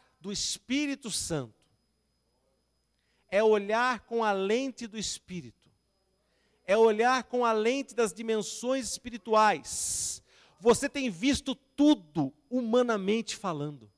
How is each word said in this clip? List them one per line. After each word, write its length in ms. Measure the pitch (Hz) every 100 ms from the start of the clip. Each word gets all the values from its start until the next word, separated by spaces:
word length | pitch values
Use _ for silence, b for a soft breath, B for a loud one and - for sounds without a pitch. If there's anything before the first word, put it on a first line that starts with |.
| b b
do 120 | 196
Espírito 800 | 202 - - - 269 294 269 226
Santo. 420 | - - 160 120 _ _ _ _ _ _ _ _ _ _ _ _ _ _ _ _ _ -
É 140 | 190
olhar 580 | 220 214 202 220 254 220
com 220 | - 233
a 80 | 220
lente 560 | 196 196 233 269 - 233
do 100 | 214
Espírito. 720 | 185 - - 180 123 - _ _ _ _ _ _ _ _ _ _ -
É 120 | 214
olhar 460 | 226 214 240 254 -
com 200 | 247 240
a 60 |
lente 420 | 220 220 277 -
das 200 | - 220
dimensões 760 | 175 226 220 - - 247 269 226
espirituais. 1300 | - 240 233 - 214 214 165 - - - - - - _ b b b
Você 280 | 214 226 277
tem 220 | 285 254
visto 460 | 170 254 254 - -
tudo 760 | _ - 294 254 165 165 135 - -
humanamente 840 | 254 233 240 247 214 190 226 - -
falando. 560 | 196 151 147 143 107